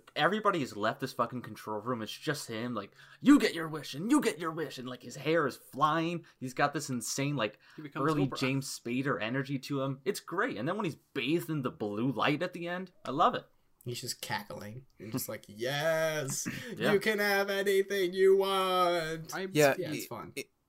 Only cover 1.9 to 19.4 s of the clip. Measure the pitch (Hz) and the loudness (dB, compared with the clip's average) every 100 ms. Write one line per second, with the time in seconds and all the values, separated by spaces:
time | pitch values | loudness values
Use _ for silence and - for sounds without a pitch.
1.9 | 123 104 - - 143 - 113 123 117 101 | -4 -6 -8 -6 -6 -6 -6 -4 -6 -8
2.9 | - - - 202 285 196 165 165 156 139 | -12 -20 0 6 8 6 0 -6 -6 -8
3.9 | 135 196 294 220 160 170 160 147 - 123 | -6 2 4 4 0 -2 -4 -6 -6 -10
4.9 | 123 - 131 143 165 143 - - 120 151 | -10 -12 -6 0 2 2 -2 -10 2 2
5.9 | 160 165 175 - - 127 123 147 156 139 | 4 0 -2 -8 -10 -6 0 0 0 -4
6.9 | 127 - - 139 147 113 - - - 151 | -4 -4 -2 -2 0 -2 -4 -20 -18 -10
7.9 | 160 143 151 139 - 131 135 139 - - | -2 0 2 0 0 0 0 -2 -6 -4
8.9 | 123 135 117 107 131 135 139 - 143 135 | -2 0 0 0 -2 -2 -4 -4 -2 -2
9.9 | 135 - - - 170 240 98 127 202 202 | -4 -4 -4 -4 -2 -2 -2 -4 -2 -4
10.9 | - _ - 120 165 165 156 123 - 107 | -6 _ -4 0 0 0 -2 -2 -4 -4
11.9 | 104 127 131 113 147 180 180 170 180 190 | 0 0 2 2 2 -2 -6 -8 -8 -10
12.9 | _ - 135 202 208 - _ _ _ - | _ -4 4 4 2 -6 _ _ _ -10
13.9 | 120 123 - - 107 - 107 104 117 - | -8 -8 -8 -6 -6 -6 -12 -12 -14 -18
14.9 | - 110 123 - 107 - 104 123 143 160 | -18 -8 -6 -6 -8 -12 -6 -4 0 0
15.9 | 160 160 156 135 139 - - 247 196 113 | 2 2 0 -4 -4 -6 -8 -8 -2 2
16.9 | 202 202 208 208 196 196 196 196 196 196 | 4 4 2 2 2 2 0 2 2 2
17.9 | 202 180 190 190 196 190 190 185 185 180 | 0 0 6 8 8 6 2 2 4 4
18.9 | 175 160 165 160 160 | 2 0 -6 -8 -8